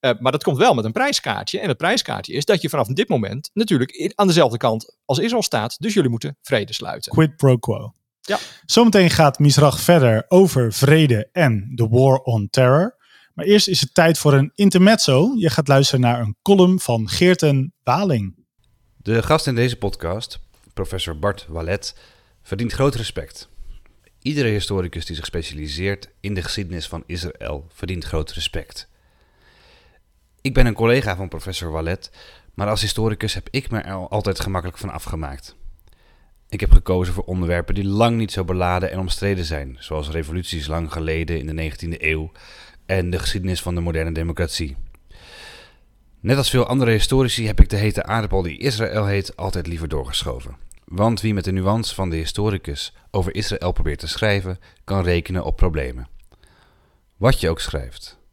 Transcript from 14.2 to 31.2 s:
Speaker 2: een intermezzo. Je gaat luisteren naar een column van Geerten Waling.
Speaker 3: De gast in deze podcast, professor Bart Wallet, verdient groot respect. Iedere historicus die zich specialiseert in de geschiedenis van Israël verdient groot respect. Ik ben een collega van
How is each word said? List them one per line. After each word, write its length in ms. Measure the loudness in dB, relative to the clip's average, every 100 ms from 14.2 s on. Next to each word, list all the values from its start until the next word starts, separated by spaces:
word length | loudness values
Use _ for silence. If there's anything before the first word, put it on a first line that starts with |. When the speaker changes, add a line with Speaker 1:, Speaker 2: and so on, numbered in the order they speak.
| 4
Speaker 2:
een 180 | 4 4 4
intermezzo. 760 | 4 8 6 6 4 4 4 2
Je 140 | 0
gaat 180 | 0 4
luisteren 340 | 4 4 2
naar 180 | 2 0
een 160 | -4 -6
column 380 | 2 6 6 4
van 300 | 0 -2 -2
Geerten 640 | 2 2 4 2 2 0 _
Waling. 520 | -2 0 2 0 -2 -8 _ _ _ _ _ _
Speaker 3:
De 260 | -2 0
gast 240 | 2 2 2
in 80 | 0
deze 200 | 0 0
podcast, 640 | -4 -4 -6 -6 -8 -14 -18 _ _
professor 460 | -8 -6 -6 -6 -4
Bart 260 | -4 -4 -8
Wallet, 460 | -10 -6 -6 -8 -16 -20 _ _ _
verdient 280 | -10 -6 -6
groot 240 | 0 0 0
respect. 540 | -8 -8 -12 -16 -20 -18 -16 -16 -20 _ _ _
Iedere 280 | -6 -2 0
historicus 560 | 0 -2 -4 -4 -6 -10
die 100 | -10
zich 100 | -8
specialiseert 840 | -8 -8 -10 -10 -6 -6 -6 -12 _
in 140 | -8
de 80 | -6
geschiedenis 460 | -6 -8 -8 -8 -10
van 160 | -12 -10
Israël 600 | -10 -10 -10 -10 -10 -12
verdient 300 | _ -8 -8
groot 280 | -4 -6 -6
respect. 560 | -6 -8 -8 -12 -18 -20 _ _ _ _ _ _ _ _ _ _ _ _ _ _ _
Ik 120 | -2
ben 120 | 4 4
een 80 |
collega 420 | 4 2 2 0
van 120 | -6